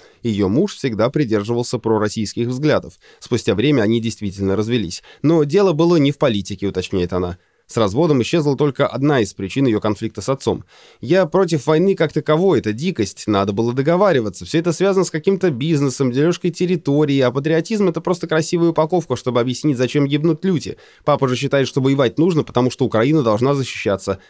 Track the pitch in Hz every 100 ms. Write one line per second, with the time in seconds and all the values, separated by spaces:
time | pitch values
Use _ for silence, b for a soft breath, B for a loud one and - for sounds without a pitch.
0 | b b 117 101 95 117 202 - 135 104
1 | 120 151 127 107 104 120 123 123 110 110
2 | 107 117 101 - 117 127 151 107 - -
3 | b b - 120 - 101 135 139 104 117
4 | 113 - 101 92 98 98 107 120 87 -
5 | B B 143 165 147 185 196 151 170 175
6 | 143 143 143 104 - 101 98 92 - 98
7 | 87 92 90 92 _ _ _ - 104 107
8 | 170 139 110 175 147 131 147 - 143 120
9 | 139 139 104 - 98 131 139 104 107 104
10 | 110 - 98 135 - 87 b b b b
11 | 117 185 175 180 185 156 151 156 190 190
12 | 156 156 - 156 190 139 107 107 175 156
13 | 101 - - 101 101 101 117 123 139 175
14 | 202 143 107 - - 160 170 - 190 190
15 | 175 160 190 196 185 120 151 151 143 -
16 | 135 123 160 175 175 - 180 180 - 143
17 | 151 139 123 131 151 165 165 220 190 165
18 | 175 175 170 160 160 175 170 156 156 180
19 | 160 123 - 123 123 123 151 120 127 147
20 | 139 143 165 156 190 160 95 - B B
21 | - 143 131 123 131 139 131 - 131 135
22 | 123 - 175 160 117 - 123 - 120 110
23 | 127 156 113 104 131 143 123 - 107 98
24 | - 95 b